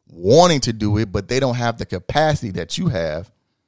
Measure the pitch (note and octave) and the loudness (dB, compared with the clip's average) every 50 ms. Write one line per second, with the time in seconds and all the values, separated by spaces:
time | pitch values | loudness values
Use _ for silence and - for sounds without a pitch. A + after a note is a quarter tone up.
0 | _ _ - E2+ F2 G2 B2+ D#3+ F3+ F3+ D#3+ C3+ - - A2+ G#2+ G#2+ G#2 G2+ G#2+ | _ _ -14 -4 2 4 6 8 8 6 4 2 0 -4 -4 -2 -2 0 0 0
1 | A2+ G2 F2+ G#2 F#2+ - B2 C3+ C#3 B2+ A#2+ B2 A#2+ A#2 A2+ A2 G#2 - - F2+ | -2 -2 -4 -8 -4 -2 -2 -2 0 -2 -2 -2 -4 -4 -4 -6 -8 -8 -10 -10
2 | - - - D3 D#3 D#3 D3 - - G2 F#2+ - E2 - - E3 F#3 E3 A#2+ F2+ | -8 -2 0 0 2 2 0 -2 -4 -6 -6 -8 -8 -6 -6 -4 -4 -2 -2 -2
3 | E2 D#2 D2+ E2 - - _ _ _ _ _ _ _ | -4 -4 -6 -8 -10 -14 _ _ _ _ _ _ _